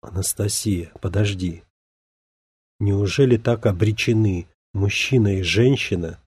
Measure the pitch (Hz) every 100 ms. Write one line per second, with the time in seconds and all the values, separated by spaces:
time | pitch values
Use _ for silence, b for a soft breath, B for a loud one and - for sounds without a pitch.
0 | - 87 95 - 104 - 110 92 80 -
1 | - 90 104 98 92 85 _ _ _ _
2 | _ _ _ _ _ _ _ _ 104 101
3 | 101 - 135 117 113 117 113 92 107 110
4 | - 113 107 92 82 _ _ 98 98 -
5 | - 131 104 98 90 95 123 135 - 92
6 | 85 -